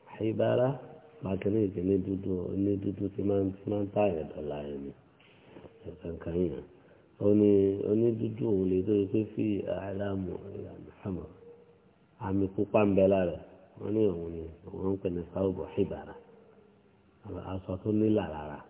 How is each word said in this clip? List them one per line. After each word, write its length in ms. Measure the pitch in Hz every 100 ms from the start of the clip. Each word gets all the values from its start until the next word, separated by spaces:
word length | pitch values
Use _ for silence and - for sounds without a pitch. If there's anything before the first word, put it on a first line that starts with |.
| -
Hibara, 640 | - 110 107 113 117 127 139 - - - -
bákan 320 | 95 95 98
náà 120 | 110
ìdí 160 | 101 95
ní 120 | 92 98
dúdú, 360 | 92 95 95 92 92
ní 220 | 95 101 98
dúdú 280 | 101 95 98
tí 140 | 98
máa 180 | 98 98
ń, 100 | 95
tí 140 | 95
máa 180 | - 104
ń 40 | 101
tààyàn 380 | 104 104 82 73
dọ́là 300 | - 76 73
yẹn 200 | 73 69
ni. 120 | 69 - _ _ _ - - - - -
Ẹ̀ka 260 | - 85 85
nǹkan 260 | 82 - 85
yẹn. 280 | 87 67 - - - - _ _
Ó 60 | 104
ní, 220 | 104 104 101 98 98
ó 140 | -
ní 160 | 110 117
dúdú 320 | 113 117 110 113
òun 220 | 98 95
lè 100 | 92
tó 120 | 95
yẹ 140 | 104 98
pé 140 | 107
fi 220 | 107 - 110 98
alamu 680 | 92 90 95 98 101 95 92 - - 101 92 -
Muhammad. 500 | - - 107 90 82 - - - - _ _ _ _ _
Àmì 260 | 101 98 98
pupa 320 | - 101 113
ń 120 | 104
bẹ 100 | 95 95
lára. 320 | 98 90 78 - - -
Wọ́n 180 | - 104
ní 100 | 107
òun 240 | 107 85 85
ni, 120 | 82 80 80
wọ́n 300 | - 92 92
ń 40 | 98
pè 120 | 95
ní 120 | 87
sáwùbù 380 | 85 92 95 90 76
hibara. 460 | - 92 - - - - - - - - _ _ _ _ _ 101 90
Aṣọ 300 | 92 92 92 92
tó 100 | 110
nílà 340 | 107 110 107 87
rárá. 320 | 76 76 71 -